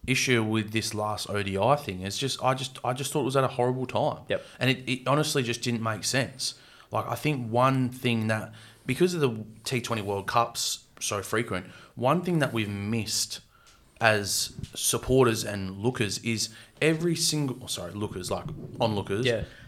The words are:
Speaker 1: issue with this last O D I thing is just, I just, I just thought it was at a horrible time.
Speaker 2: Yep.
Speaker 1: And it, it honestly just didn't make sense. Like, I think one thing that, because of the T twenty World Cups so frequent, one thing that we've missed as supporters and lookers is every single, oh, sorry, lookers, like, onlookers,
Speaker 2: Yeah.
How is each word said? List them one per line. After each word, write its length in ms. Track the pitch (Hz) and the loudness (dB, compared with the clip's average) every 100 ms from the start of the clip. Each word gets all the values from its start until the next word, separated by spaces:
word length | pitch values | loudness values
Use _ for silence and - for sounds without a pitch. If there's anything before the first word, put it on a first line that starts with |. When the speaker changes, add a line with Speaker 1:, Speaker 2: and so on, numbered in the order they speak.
| - | 0
Speaker 1:
issue 380 | 127 - 120 | 0 4 4
with 280 | 110 110 104 | 4 2 2
this 200 | 110 - | -2 -2
last 360 | 104 104 104 - | -2 -2 -2 -2
O 120 | 101 | -2
D 160 | 101 95 | 0 2
I 180 | 110 147 | 4 4
thing 240 | 127 92 | 0 -6
is 160 | 92 - | -4 -4
just, 260 | 135 - | -4 0
I 100 | 127 | 0
just, 240 | 131 135 - | 0 -2 -6
I 80 | 123 | -4
just 220 | 127 139 | -2 -2
thought 80 | 156 | -2
it 40 | 123 | 0
was 120 | 135 | 2
at 80 | 131 | 0
a 20 | |
horrible 360 | - 123 127 127 | 2 0 0 -2
time. 380 | 104 143 - - | 0 0 -2 -4
Speaker 2:
Yep. 180 | 92 - - | -6 -6 0
Speaker 1:
And 100 | 123 | 2
it, 140 | 131 - | 2 0
it 160 | 127 - | -4 2
honestly 360 | 143 151 147 | 2 4 0
just 180 | 117 117 | 0 -2
didn't 200 | - 117 | -2 -2
make 220 | 113 107 | -2 -2
sense. 520 | 82 135 113 - - - - - - | 0 0 -2 -4 -8 -8 -20 -20 -4
Like, 160 | 110 107 | -4 -2
I 80 | 117 | -2
think 340 | 147 143 117 | 0 0 0
one 380 | 117 131 131 123 | 4 6 6 2
thing 380 | 131 127 113 110 | 0 0 2 2
that, 240 | 110 110 - - - - | 0 -2 -12 -20 -12 -4
because 280 | 131 180 | 2 2
of 80 | 175 | 4
the 240 | 139 110 107 - | 0 0 -10 -10
T 160 | - 127 | -4 -4
twenty 220 | 117 117 | -2 -4
World 260 | 98 101 95 | -2 -2 2
Cups 520 | 120 117 - - - - - | 2 2 0 -4 -4 -10 -8
so 220 | - 101 | -4 -4
frequent, 460 | 95 110 120 92 92 - - - | 0 -2 0 -4 -6 -16 -18 -2
one 260 | 120 165 | 2 2
thing 180 | 175 170 | 2 2
that 120 | 135 | 2
we've 160 | 113 104 | 0 -2
missed 720 | 101 101 113 101 - - - - _ - - _ _ | -2 -2 -2 -2 -2 -4 -6 -14 _ -20 -20 _ _
as 500 | 113 107 101 - - - - - | 4 4 2 -2 -2 -6 -12 -4
supporters 680 | - 120 - 131 123 110 110 | 0 0 4 6 6 4 -2
and 320 | 104 95 95 | -4 -6 -2
lookers 380 | 110 131 104 92 | -2 0 -2 -2
is 300 | 117 113 - - - - | -4 -2 -4 -8 -20 -2
every 340 | 151 160 175 165 | 0 2 0 0
single, 420 | - 156 139 120 | 0 0 -2 -4
oh, 40 | 101 | -6
sorry, 260 | - 90 | -8 -6
lookers, 360 | 98 104 95 90 | -6 -4 -4 -4
like, 140 | 95 85 - - - | -4 -4 -10 -12 -2
onlookers, 440 | 117 104 95 98 127 | 0 0 -2 0 2
Speaker 2:
Yeah. 180 | 113 82 - | 0 -2 -12